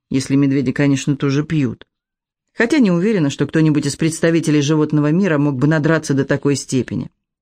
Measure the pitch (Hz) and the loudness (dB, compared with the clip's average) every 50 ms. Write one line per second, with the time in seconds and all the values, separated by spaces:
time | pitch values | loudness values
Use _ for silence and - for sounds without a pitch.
0 | _ - 120 135 131 - 135 139 143 139 135 143 127 127 131 - 147 139 139 131 | _ -4 -4 -4 -2 0 0 2 2 2 0 0 -2 -2 -2 0 0 0 0 0
1 | - 151 143 - - 139 135 143 151 - 160 156 135 117 117 - - _ _ _ | 0 -2 -2 -2 -2 -2 -2 -2 -2 -2 -2 -2 -2 -2 -4 -8 -16 _ _ _
2 | _ _ _ _ _ _ _ _ _ _ _ - 220 233 330 311 247 190 175 170 | _ _ _ _ _ _ _ _ _ _ _ -2 0 2 2 2 4 4 2 2
3 | 175 220 226 190 151 139 135 - 147 139 - 160 156 156 147 147 143 143 127 - | 0 0 0 0 0 -2 -2 -2 -4 -2 0 2 2 2 2 0 -2 -4 -4 -2
4 | 160 165 160 - - 165 165 170 160 165 151 151 139 139 160 156 151 151 151 151 | -2 -4 -2 0 0 0 0 0 0 2 0 2 2 2 0 0 0 0 0 0
5 | 147 147 156 180 202 185 156 139 147 147 139 123 143 147 160 156 139 160 165 156 | 0 2 0 0 0 0 0 0 0 0 0 0 0 2 2 2 2 2 0 0
6 | 156 - 143 135 135 - 143 131 - 143 143 131 - - 135 127 110 - 101 101 | 0 -2 -2 -2 0 -2 -2 -2 0 -2 -2 -2 -4 -4 -2 -2 -2 -2 -6 -8
7 | - - _ _ _ _ _ _ | -8 -10 _ _ _ _ _ _